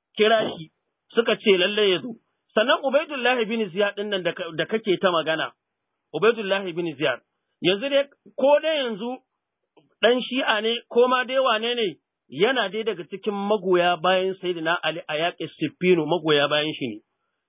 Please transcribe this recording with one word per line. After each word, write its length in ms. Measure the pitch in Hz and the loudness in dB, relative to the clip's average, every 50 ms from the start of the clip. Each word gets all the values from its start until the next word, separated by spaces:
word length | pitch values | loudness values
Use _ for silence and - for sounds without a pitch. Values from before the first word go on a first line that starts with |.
| _ _ _ | _ _ _
kira 280 | - 214 220 226 220 - - - | 0 2 2 2 2 0 -4 -8
shi, 120 | 170 156 - _ _ _ _ _ _ _ _ - | -12 -16 -18 _ _ _ _ _ _ _ _ -2
suka 220 | 226 233 254 208 | -2 0 0 -2
ce 200 | 202 - 220 190 | 0 2 2 4
lalle 320 | 175 180 202 208 214 208 196 | 4 2 0 0 0 2 2
ya 100 | 180 156 | 0 0
zo. 140 | - 120 117 - _ _ _ _ _ _ _ | -4 -8 -14 -16 _ _ _ _ _ _ _
Sannan 280 | 220 220 262 320 339 294 | 0 2 2 0 0 0
Ubaidullah 600 | 269 240 294 330 302 294 254 240 247 254 240 220 | 0 0 0 0 -2 -6 -2 0 0 0 0 -2
bin 220 | 190 233 226 214 180 | -2 -2 -4 -4 -4
Ziyad 260 | 156 202 202 202 - | -2 -2 -2 -2 -2
ɗin 120 | 202 208 208 | -6 -6 -6
nan 140 | 202 190 165 | -6 -4 -4
da 100 | 170 165 | -4 -4
ka, 100 | - 175 170 160 | -4 -8 -8 -6
da 100 | 160 156 | -6 -4
kake 320 | - 220 220 - 208 175 160 | -4 -4 -4 0 -2 0 2
ta 80 | 196 185 | 2 0
magana, 400 | 175 160 147 156 160 156 139 117 - _ _ _ _ _ _ _ _ _ _ _ - | 0 0 0 -2 -2 -4 -4 -8 -10 _ _ _ _ _ _ _ _ _ _ _ -4
Ubaidullah 480 | 160 190 226 226 226 202 190 196 196 196 180 160 | 2 2 2 2 2 -2 -2 -2 -2 -2 -4 -6
bin 180 | 175 175 165 139 | -4 -6 -6 -4
Ziyad, 240 | 127 151 135 120 - _ _ _ _ _ _ _ _ | -2 -2 -2 -2 -4 _ _ _ _ _ _ _ _
yanzu 280 | 151 170 202 202 262 277 | 0 0 0 0 -2 0
dai, 160 | 277 277 277 - _ _ _ - _ | 0 0 0 -2 _ _ _ -14 _
ko 220 | - 254 285 294 294 | 2 4 4 4 4
dai 160 | 311 320 320 | 4 0 -2
yanzu 400 | 285 262 233 214 175 233 247 254 254 _ _ _ _ _ _ _ _ _ _ _ _ _ _ _ _ | -2 -2 -4 -6 -6 -6 -8 -8 -10 _ _ _ _ _ _ _ _ _ _ _ _ _ _ _ _
ɗan 200 | 202 233 247 254 | 4 4 4 4
Shi'a 400 | - - 240 269 277 277 226 208 | 0 -2 -4 -2 0 0 0 0
ne, 140 | 220 226 233 233 - _ | 0 -2 -4 -4 -8 _
ko 180 | 220 240 247 | 2 4 4
ma 160 | 254 254 247 247 | 4 4 0 0
dai 140 | 226 262 269 | 0 0 0
wane 360 | 262 247 220 214 226 240 240 | 2 2 0 0 -2 -4 -2
ne, 120 | 240 220 175 139 - _ _ _ _ _ _ | -2 -4 -4 -6 -8 _ _ _ _ _ _
yana 400 | 127 147 202 247 269 247 202 190 | -2 0 0 2 2 0 -2 -2
dai 140 | 190 220 214 | -4 -4 -4
daga 200 | 220 190 165 165 - | -4 -6 -6 -10 -12
cikin 240 | 202 190 - 220 202 | -14 -8 -6 -4 -4
magoya 640 | 202 202 202 214 202 175 185 180 175 175 175 175 | -4 0 0 0 0 2 2 2 4 4 2 0
bayan 380 | 160 175 180 190 185 185 190 185 - | 2 2 2 2 2 0 -2 -4 -4
Sayyidina 360 | 185 180 175 165 160 160 175 170 - | -6 -6 -6 -2 -2 -2 -2 0 -2
Ali 180 | 160 160 170 - | -4 -6 -6 -8
a 80 | - 151 | -6 -4
yaƙin 320 | 151 165 180 - - 165 147 - | -2 -2 -4 -4 -6 -10 -12 -6
Siffinu, 480 | - 160 143 - _ 175 180 180 165 151 | -6 -6 -6 -4 _ 2 4 4 4 4
magoya 420 | 147 170 175 156 160 151 143 147 | 0 -2 0 2 2 4 4 4
bayan 260 | 143 151 151 151 156 151 | 2 2 0 -2 -2 -4
shi 140 | - 143 | -6 -8
ne. 100 | 117 104 107 - _ _ _ _ _ _ _ _ | -8 -8 -10 -16 _ _ _ _ _ _ _ _